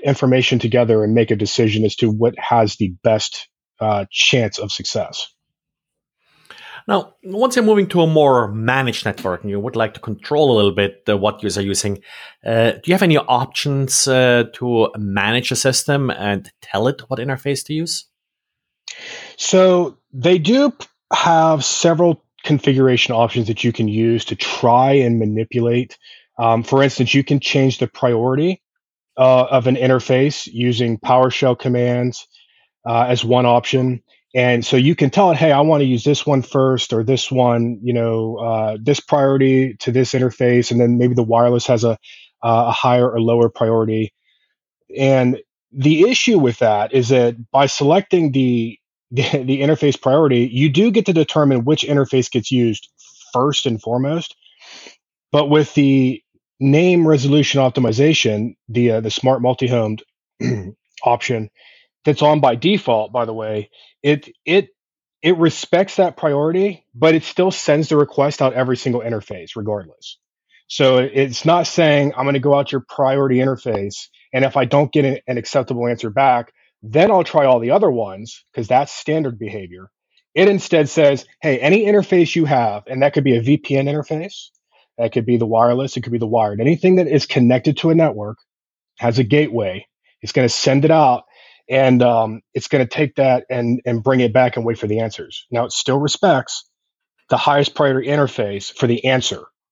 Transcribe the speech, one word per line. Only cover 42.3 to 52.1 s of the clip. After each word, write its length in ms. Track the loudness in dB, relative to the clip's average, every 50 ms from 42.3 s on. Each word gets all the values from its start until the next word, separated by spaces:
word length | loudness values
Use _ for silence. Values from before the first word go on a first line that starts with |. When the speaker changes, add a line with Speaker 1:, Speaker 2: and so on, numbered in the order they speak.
| _ -6 -2
Speaker 1:
uh, 220 | 0 2 2 2
a 40 | 0
higher 380 | -2 0 0 2 2 2 2 0
or 120 | 0 0
lower 260 | 0 2 2 2 2
priority. 680 | 0 0 -2 -2 0 2 0 0 0 -2 -4 -4 -6 _ _ _ _ _ _ _ _ _ _ _ _ _ _ _ _ -4
And 420 | -2 2 2 2 4 2 0 -2 -4 -8 _ _ _ _ _
the 380 | -8 -2 0 2 4 4 4 2
issue 280 | 2 0 0 2 2
with 220 | 2 2 0 0 0
that 340 | 0 0 2 0 -2 0 0
is 140 | 0 2 2
that 280 | 2 2 2 2 -2 -6 -12 -2
by 180 | 0 2 2
selecting 680 | 2 0 0 2 2 2 2 2 0 0 0 0 0 0
the, 440 | 0 0 2 0 0 -2 -4 -8 _ _ _ _
<laughs> 160 | _ _ -8
the, 100 | -4 -4
the 400 | -2 -2 -2 -4 -2 -2 -2 0
interface 400 | 2 0 0 2 0 -2 -2 0
priority, 480 | 0 2 2 4 4 4 2 2 0 0
you 160 | 0 0 0
do 240 | 2 2 2 2 2
get 140 | 2 0 0
to 80 | 0 0
determine 500 | 0 0 0 0 2 2 2 2 0 0
which 200 | 0 0 -2 0
interface 460 | -2 0 0 0 0